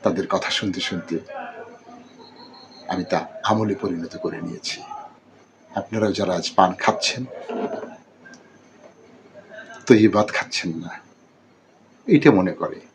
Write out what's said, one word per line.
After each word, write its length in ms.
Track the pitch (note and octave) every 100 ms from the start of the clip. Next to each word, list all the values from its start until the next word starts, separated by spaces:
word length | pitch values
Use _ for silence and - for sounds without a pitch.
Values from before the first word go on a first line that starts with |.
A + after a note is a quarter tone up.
তাদের 240 | G#2+ F2+ F#2+
কথা 240 | A#2 -
শুনতে 300 | - G#2 F2+
শুনতে 380 | - F#2 E2+ E2 - - - - - - - B3 B3 - - - - - - - -
আমি 160 | F2+ F2
তা 160 | F2 D2+ -
আমলে 300 | - A2 A2
পরিণত 420 | G2 G2 E2+ E2 -
করে 260 | F2+ E2
নিয়েছি। 400 | E2+ E2 - - - - - - _ - _ _ -
আপনারাও 380 | - - A2 G#2
যারা 220 | F#2+ F#2+
আজ 160 | F2+ - -
পান 160 | F#2
খাচ্ছেন, 520 | F2+ - G#2+ - - B2+ - - - - - - - - - - - - - - - - - - - - - - - - - -
তৈবাত 440 | A2+ G#2+ G2+ G#2+
খাচ্ছেন 400 | - - - F2
না, 260 | E2 E2+ - - _ _ _ _ _ _ _ _ _ -
এইটা 240 | D#3+ D3+
মনে 220 | G#2 F#2
করে 280 | - E2+ - -